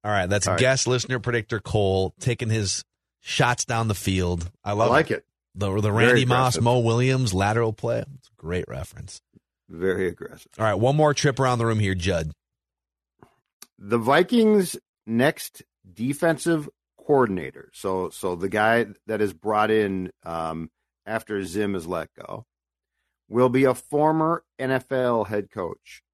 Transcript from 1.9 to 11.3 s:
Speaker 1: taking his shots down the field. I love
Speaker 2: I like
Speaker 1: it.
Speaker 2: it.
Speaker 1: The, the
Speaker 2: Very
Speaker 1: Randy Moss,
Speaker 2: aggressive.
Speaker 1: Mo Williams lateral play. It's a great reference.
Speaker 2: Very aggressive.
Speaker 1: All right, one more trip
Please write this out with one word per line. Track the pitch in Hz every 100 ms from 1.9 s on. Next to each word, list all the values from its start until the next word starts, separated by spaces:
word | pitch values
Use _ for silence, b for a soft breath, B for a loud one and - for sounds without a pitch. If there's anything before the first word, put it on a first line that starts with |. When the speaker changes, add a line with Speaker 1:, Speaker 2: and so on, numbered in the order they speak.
| 95 95 -
Speaker 1:
taking | - 120 117
his | 110 98 - - _ _ _
shots | - - 123 120
down | - 113 113
the |
field. | 101 - 92 90 87 87 _
I | -
love | 104 117
Speaker 2:
I |
like | 131 -
Speaker 1:
it. | 101
Speaker 2:
it. | _ _ _
Speaker 1:
The, | - 101 98
the | 104
Speaker 2:
Very | 104 117
Speaker 1:
Randy | 123 123
Moss, | 123 127 123
Speaker 2:
aggressive. |
Speaker 1:
Mo | 117 123
Williams | 113 117 127 131 123
lateral | 92 98 113 113
play. | 107 120 117 139 135
It's | _
a | _
great | 80 90 -
reference. | 65 87 - 90 - _ _ _ _ _
Speaker 2:
Very | 82 92 92 92
aggressive. | - - - - -
Speaker 1:
All | 110
right, |
one | 98 120 151
more | 151
trip | 143 147